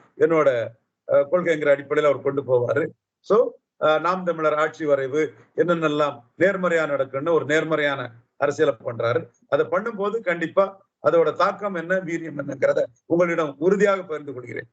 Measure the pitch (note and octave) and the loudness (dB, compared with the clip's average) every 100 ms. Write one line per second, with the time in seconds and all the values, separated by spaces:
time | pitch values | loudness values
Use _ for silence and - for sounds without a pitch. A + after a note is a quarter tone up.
0 | _ - D#3 D#3+ C#3 B2 A2 - _ _ | _ -2 2 4 2 2 -2 -10 _ _
1 | - C#3 C#3+ F3+ F3 D#3 D3 C#3 C#3 D3 | 0 2 2 0 0 0 2 2 0 0
2 | D3+ B2+ C3+ C#3 A#2+ B2+ A#2 A2 E3 - | 2 0 -2 -4 0 0 2 -2 -4 -8
3 | _ _ - G#3 C4+ - _ - D3+ D#3 | _ _ 2 2 2 -2 _ -2 0 2
4 | E3 F#3 F3 D#3+ D3+ D3+ D#3 - D3+ C#3 | 0 -2 -2 0 0 2 0 -2 0 0
5 | C3+ D3 D3 - _ - D#3+ E3+ D#3 D3 | 0 -2 -2 -6 _ 0 0 2 2 2
6 | D3 B2+ - - F#3 F#3+ F3+ E3 D3+ C#3 | 0 -2 -12 2 2 2 0 0 0 -2
7 | B2+ C3+ D#3 D#3+ C3 D#3 D#3 D#3 D3 C3+ | -2 -4 0 0 2 0 0 0 0 -2
8 | A#2+ - _ - C#3 C#3+ D3 - - A#2 | -8 -14 _ -4 -2 2 0 0 -6 -2
9 | A#2 D3+ D#3+ _ _ C#3+ D#3 F3+ A3+ G#3 | 0 -2 -4 _ _ -2 0 -2 -4 -4
10 | G3+ A3+ F3+ E3+ E3 F#3+ G3 - _ _ | -4 -2 -4 -4 -2 0 0 -4 _ _
11 | D3 E3 D#3 D3 F#3 G3 G3+ F3+ E3 F#3+ | 2 4 2 2 -2 -2 -6 -6 -4 -4
12 | D#3+ E3 D#3+ C#3+ C#3 C3 C3+ D3 C3 _ | -4 -8 -8 -10 -10 -2 0 0 -2 _
13 | - E3+ F3 E3+ D3+ C#3 E3+ G3 G3+ G3 | -2 0 0 0 -4 -2 0 2 2 0
14 | F3+ D3+ C#3+ B2+ A#2+ A#2 B2 | -4 -10 -10 -14 -12 -14 -14